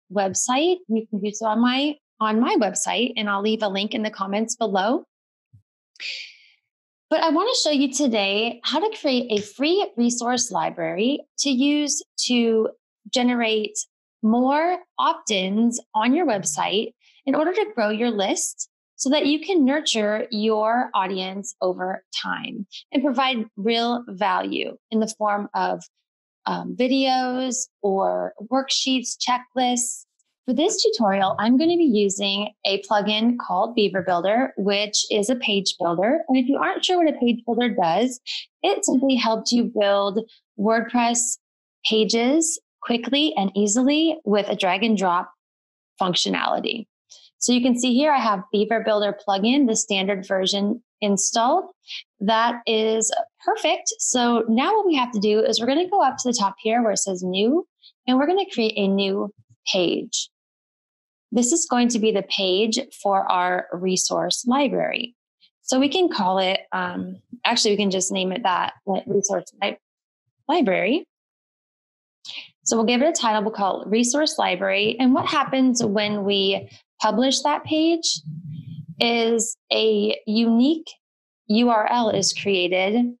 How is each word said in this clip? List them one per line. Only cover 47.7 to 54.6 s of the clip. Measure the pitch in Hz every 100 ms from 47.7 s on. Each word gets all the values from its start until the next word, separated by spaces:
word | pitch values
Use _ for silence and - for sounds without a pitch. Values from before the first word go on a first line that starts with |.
| 240
see | 254
here, | 240 302
I | 269
have | 226 196 -
Beaver | 208 214 226
Builder | 220 208 208 202 -
plugin, | 196 214 277 254
the |
standard | 214 - 196 190 196 190
version | 190 190 196 202 233 _ _
installed. | 208 196 - 233 240 339 359 - - - - _
That | 202 220 233 240
is | - 220 220 220 185 - - _
perfect. | - 440 302 370 - -
So | - 254 240 233 226
now | 226